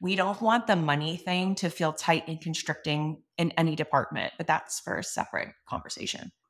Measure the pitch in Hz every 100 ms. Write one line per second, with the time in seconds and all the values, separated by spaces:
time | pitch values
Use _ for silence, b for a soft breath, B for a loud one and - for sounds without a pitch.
0 | 180 190 190 202 226 233 233 185 151 143
1 | 156 170 185 180 190 190 175 - 160 151
2 | - 165 - 160 170 156 - 151 160 151
3 | 151 156 _ - 170 - 165 156 151 143
4 | - 151 - - 165 160 - - - -
5 | - - - - - - - - - -
6 | - - - - _